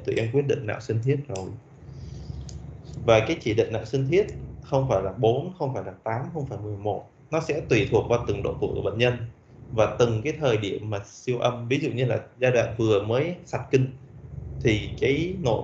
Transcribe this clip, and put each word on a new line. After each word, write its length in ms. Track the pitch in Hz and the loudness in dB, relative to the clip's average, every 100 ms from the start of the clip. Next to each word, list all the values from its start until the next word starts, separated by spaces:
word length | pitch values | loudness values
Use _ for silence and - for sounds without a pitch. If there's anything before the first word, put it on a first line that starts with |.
tụi 120 | - 98 | -2 -2
em 120 | 113 | 0
quyết 140 | 135 139 | 2 2
định 200 | - 107 | 0 -2
nạo 140 | - | -6
sinh 180 | - 113 | -4 -2
thiết 140 | 123 139 139 | 0 0 -2
rồi. 200 | 95 92 107 - - - - - - - - - - - - - - | -8 -8 -10 -16 -20 -18 -14 -12 -12 -10 -10 -10 -12 -14 -14 -14 -2
Và 160 | - 110 | 6 6
cái 160 | 110 170 | 6 0
chỉ 140 | - | 2
định 180 | 107 - | 2 2
nạo 120 | 110 | 0
sinh 240 | - 139 135 | -2 -2 2
thiết 160 | 175 214 - - - | 2 2 -2 -12 -14
không 260 | - 135 131 | -2 0 2
phải 140 | 101 | 2
là 100 | 95 | 0
bốn, 400 | 95 110 127 175 185 | 2 4 4 0 -4
không 160 | 143 | -4
phải 100 | 120 95 | -4 -8
là 60 | 90 | -8
tám, 160 | 110 113 - | -4 -4 -4
không 120 | 165 131 | -6 -8
phải 120 | 98 | -8
mười 180 | 104 101 | -8 -6
một. 340 | 104 98 - _ - | -4 -4 -8 _ -4
Nó 100 | 160 | -2
sẽ 200 | 156 143 | 0 -2
tùy 280 | - 117 98 | 2 2 4
thuộc 180 | 110 92 | 4 4
vào 160 | 120 - | 2 2
từng 140 | 101 | -2
độ 120 | - - | -2 -2
tuổi 100 | 98 | -2
của 80 | - | -2
bệnh 160 | 101 104 | -2 2
nhân 180 | 123 120 - - _ - - | 2 2 -4 -14 _ -20 -4
và 240 | 110 104 - | 2 2 4
từng 240 | 120 113 | 2 2
cái 80 | 131 156 | -2 0
thời 160 | 143 110 | 0 2
điểm 340 | 101 - 107 | 0 -4 -4
mà 80 | 101 | -6
siêu 340 | - - - 120 | -8 -8 -4 0
âm. 300 | 123 117 117 | 0 0 -2
Ví 100 | 143 | -2
dụ 120 | 156 | 0
như 140 | 113 | 0
là 160 | 127 104 - - | 0 0 -4 0
giai 140 | 127 | 2
đoạn 220 | 123 113 - | 4 2 2
vừa 240 | 110 101 | 4 4
mới 320 | 107 120 165 180 | 4 0 0 -4
sạch 220 | - 123 - | -8 -8 2
kinh 160 | 135 127 - - - - - - - | 2 2 -4 -18 -18 -16 -12 -10 -2
thì 280 | 120 107 - - | 2 2 0 0
cái 340 | 117 143 175 190 | 0 2 -2 -2
nội 200 | 143 110 | 0 0